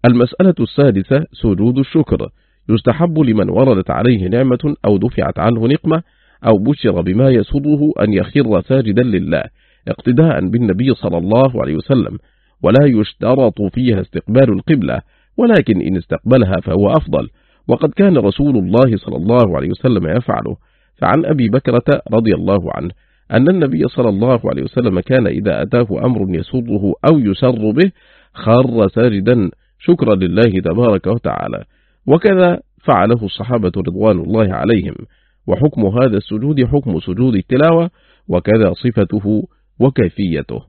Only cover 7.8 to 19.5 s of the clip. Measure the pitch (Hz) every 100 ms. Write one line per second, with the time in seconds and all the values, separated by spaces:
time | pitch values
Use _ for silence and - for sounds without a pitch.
7.8 | 147 - 104 101 95 143 123 95 - 131
8.8 | 113 101 127 95 80 80 - _ _ _
9.8 | - - - 120 160 120 90 113 117 92
10.8 | 131 123 101 85 90 113 135 120 67 78
11.8 | - 131 73 - _ _ _ _ 85 117
12.8 | 143 113 107 - 110 131 123 92 101 120
13.8 | 123 101 - - - 120 131 98 - 147
14.8 | 78 62 - _ _ - 240 208 113 98
15.8 | 78 92 - - 104 127 98 92 - 92
16.8 | 101 160 147 73 58 _ _ _ - 120
17.8 | 156 - 196 156 101 - 147 127 92 110
18.8 | 131 107 - 64 90 120 110